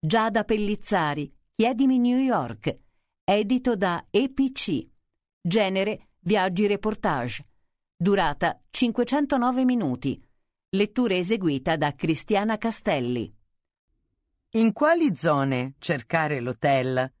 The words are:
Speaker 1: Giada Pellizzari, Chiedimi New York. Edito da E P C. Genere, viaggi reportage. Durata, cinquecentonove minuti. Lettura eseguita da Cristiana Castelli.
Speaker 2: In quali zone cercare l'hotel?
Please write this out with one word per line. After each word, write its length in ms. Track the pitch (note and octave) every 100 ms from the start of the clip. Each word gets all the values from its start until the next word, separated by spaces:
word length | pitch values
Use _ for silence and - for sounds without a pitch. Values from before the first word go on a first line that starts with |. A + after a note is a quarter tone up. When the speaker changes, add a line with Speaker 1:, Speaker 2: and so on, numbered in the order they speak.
Speaker 1:
Giada 420 | D#3 A3+ A3 A3
Pellizzari, 880 | G#3+ G#3+ G#3 G#3+ - G3 D3+ D3 C#3+ _ _
Chiedimi 460 | _ A3 A#3 C4+ C4
New 180 | A#3+ B3
York. 580 | C4+ G#3+ A#2+ G#2+ - - _ _ _ _
Edito 540 | - G3+ G#3 B3 B3+ A3
da 280 | F#3 E3+ -
E 180 | G3+ C4+
P 220 | - C4+
C. 340 | C4+ - D3 - _ _ _ _ _
Genere, 680 | F3 G3+ G3 F#3+ G3+ G#3+ _ _
viaggi 440 | E3+ G#3+ F#3 F3 G#3
reportage. 760 | G3+ G#3+ G#3+ G3+ D3 B2 - - _ _ _ _
Durata, 680 | _ E3+ G3 E3 C#3+ E3+ - _
cinquecentonove 960 | - A#3+ A3 A#3 C#4+ D4 C4+ A#3+ B3+
minuti. 560 | B3+ B3 E3 B2 C#3 - - _ _ _ _
Lettura 440 | F#3+ G#3 - A#3+
eseguita 600 | F#3 F3+ A3+ F3+ C#3 C3+ D#3+
da 180 | D3
Cristiana 640 | - D#3 D#3 - G3+ G#3+ G#3+
Castelli. 760 | A3+ A3 - D#3 A#2+ B2 G#2+ - _ _ _ _ _ _ _ _ _ _ _
Speaker 2:
In 180 | A3 A3+
quali 420 | G#3 D4+ E4+ D#4
zone 600 | E3+ E3 C#3+ C3+ C3 B2+ C3+
cercare 600 | - D3 - E3 D3+ C#3+
l'hotel? 720 | A#2+ B2+ D3 C3+ C3 B2+ C3 _